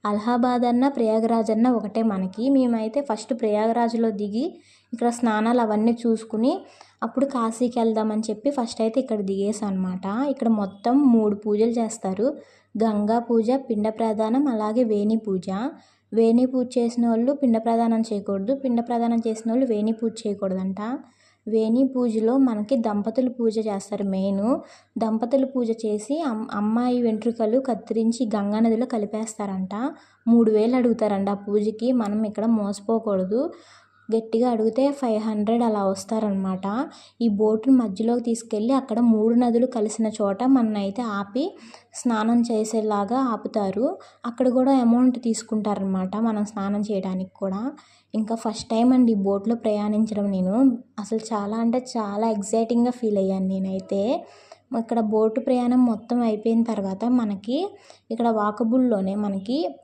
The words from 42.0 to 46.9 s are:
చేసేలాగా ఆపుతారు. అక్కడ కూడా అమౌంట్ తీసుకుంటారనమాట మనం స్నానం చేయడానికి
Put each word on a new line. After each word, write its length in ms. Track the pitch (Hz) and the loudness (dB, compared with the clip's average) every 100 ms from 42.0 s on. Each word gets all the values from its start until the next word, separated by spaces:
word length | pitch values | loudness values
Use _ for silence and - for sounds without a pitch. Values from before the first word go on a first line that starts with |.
| 247 220 220 240 | -2 0 2 2
చేసేలాగా 760 | 233 220 220 226 214 208 196 247 262 | 2 0 0 -2 0 0 0 0 0
ఆపుతారు. 600 | 214 - 226 196 185 277 392 - _ | -2 -4 -2 -2 0 -2 -4 -16 _
అక్కడ 220 | 240 233 254 | -12 0 2
కూడా 240 | 247 262 269 | 2 4 4
అమౌంట్ 380 | 233 240 254 247 | 4 6 4 2
తీసుకుంటారనమాట 920 | 233 220 - 214 208 196 196 190 185 208 | -2 -2 -2 -4 -2 -2 -2 -2 -2 -2
మనం 260 | 226 214 | -2 0
స్నానం 380 | 208 208 196 208 | -4 -4 -4 -2
చేయడానికి 500 | 208 | -2